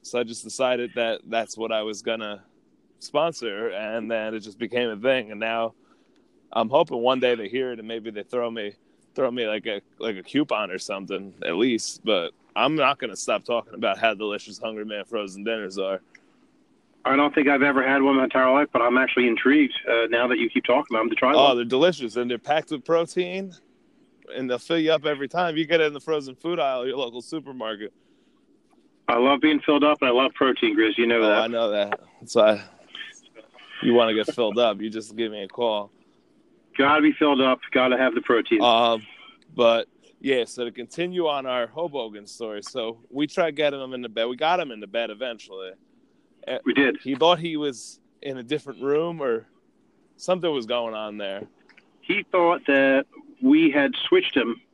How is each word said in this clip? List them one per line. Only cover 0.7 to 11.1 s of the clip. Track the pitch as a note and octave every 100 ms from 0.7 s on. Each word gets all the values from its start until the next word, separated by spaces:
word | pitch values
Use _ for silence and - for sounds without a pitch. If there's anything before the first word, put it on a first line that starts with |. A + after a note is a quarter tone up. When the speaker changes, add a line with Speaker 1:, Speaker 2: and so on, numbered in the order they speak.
| B2 A#2+
Speaker 1:
that | A#2+ A#2 G#2+ -
that's | A2+ G#2+ -
what | A2+
I | A2
was | G#2+ G#2
gonna | A#2+ A2 G#2+ G#2 _ _ _ _ _ _
sponsor, | - D3 E3 - A#2 G2 A2+
and | F#2+ G#2+ A2+ A2
then | A2+ A2
it | A2
just | G#2 G2
became | A2+ B2 A#2+
a | G#2
thing. | B2 C3 G#2+
And | G#2
now | A2 A#2 A2+ _ _ _ _ _ _ _ _
I'm | A2+ A2+
hoping | C#3 E3 B2
one | A#2+ C3
day | B2
they | A#2 G2+
hear | B2 B2+
it | A#2
and | A2
maybe | A2+ A2
they | G#2
throw | G2 B2 A#2
me, | A2+ G#2 - _ _ _
throw | - C3
me, | B2 A2
like, | G#2+ A#2
a, | G2+ _ _
like, | A2+ F#2+
a |
coupon | F2 C3+ D3+ G#2+ G2
or | F2+
something | - G2 F#2